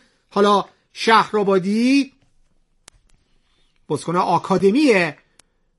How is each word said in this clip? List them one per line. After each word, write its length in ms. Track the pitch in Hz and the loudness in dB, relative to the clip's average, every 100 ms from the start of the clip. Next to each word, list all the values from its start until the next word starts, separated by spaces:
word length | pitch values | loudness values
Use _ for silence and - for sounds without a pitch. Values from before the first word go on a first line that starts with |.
| _ _ _ | _ _ _
حالا 340 | 202 202 196 - _ _ | -2 2 0 -2 _ _
شهرآبادی، 1200 | - 226 220 - 214 196 196 185 214 247 277 269 _ _ _ _ _ _ _ _ _ _ _ _ _ _ _ _ _ - | -6 2 2 2 -2 0 0 0 -2 0 0 -2 _ _ _ _ _ _ _ _ _ _ _ _ _ _ _ _ _ -10
بازیکن 300 | 151 - 175 | -8 -4 -4
آکادمی 960 | 196 170 - 185 196 254 294 196 165 - _ _ _ _ _ | -2 -2 -2 0 0 2 2 2 -2 -8 _ _ _ _ _